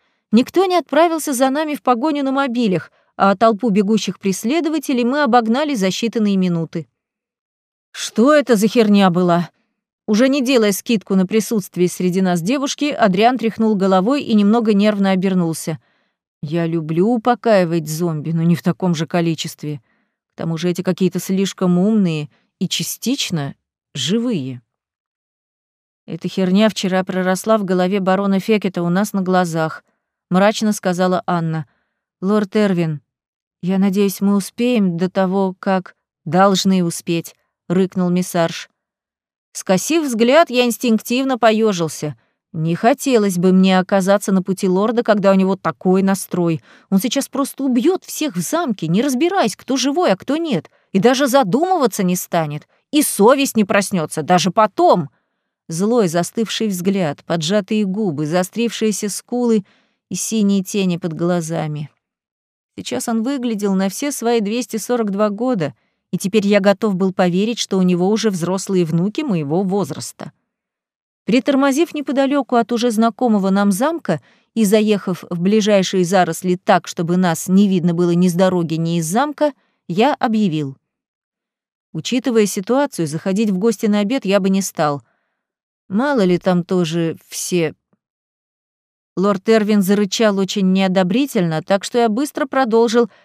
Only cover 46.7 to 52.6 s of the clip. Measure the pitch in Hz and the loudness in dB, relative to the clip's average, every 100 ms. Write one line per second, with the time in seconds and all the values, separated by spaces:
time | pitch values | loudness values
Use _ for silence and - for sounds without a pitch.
46.7 | - _ 190 240 277 269 254 277 - 269 | -20 _ 0 0 -2 -4 -4 -6 -4 -2
47.7 | 247 254 370 - - 311 180 160 320 339 | 2 2 0 -4 -8 -6 -4 -4 -2 -2
48.7 | 196 156 180 277 247 339 392 247 - - | -4 -2 0 0 0 0 0 -2 -4 -6
49.7 | 262 254 294 339 190 - 294 330 196 - | -2 -2 0 0 0 -2 -4 -2 -4 -6
50.7 | _ _ 196 226 262 285 269 220 214 359 | _ _ 2 2 2 2 2 2 0 0
51.7 | 370 254 - 185 180 - 175 156 147 | 2 0 0 -2 -2 -2 -4 -2 -6